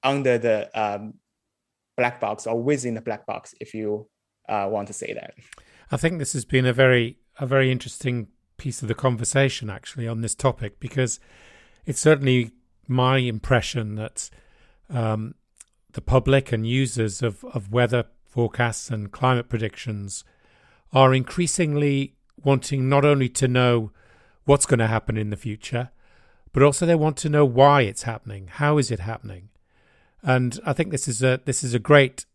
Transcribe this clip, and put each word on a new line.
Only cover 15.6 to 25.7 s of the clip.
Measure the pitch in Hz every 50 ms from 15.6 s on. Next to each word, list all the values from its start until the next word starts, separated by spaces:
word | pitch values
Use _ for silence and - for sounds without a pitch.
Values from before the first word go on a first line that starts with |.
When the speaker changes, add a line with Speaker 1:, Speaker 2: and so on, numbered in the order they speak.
| - _ _ _ _ _ _
Speaker 2:
the | -
public | - - 120 131 123 135 135 139 135 - 120
and | 110 110
users | 113 120 131 135 123 - 123 113 107 95 - 123
of, | 117 101 - -
of | - - 123 98 98 104
weather | 123 127 120 120 120 123 - _ _ _
forecasts | _ _ 123 120 110 - - 123 117 110 - - -
and | 117 107 104 98
climate | - - 127 127 127 123 120 -
predictions | - 110 110 107 - - - 120 107 104 101 98 - - - _ _ _ _ _ _ _ _ _ _ _ _ _ -
are | 135 135 131 131
increasingly | 131 127 - - - 175 160 - - 175 151 147 147 147 147 139 139 139 - _ _ _ _ _ - -
wanting | 139 139 131 - - 143 135 127 131
not | 139 143 139
only | 147 147 139 131 123
to | - - 135 127
know | 123 127 123 123 120 117 110 107 _ _ _ _ _ _ _ _ _ _ _
what's | - 139 143 -
gonna | - 143 117 113
happen | 110 110 113 - - 110
in | 110 107 104
the | 104
future, | 98 - 113 104 - - -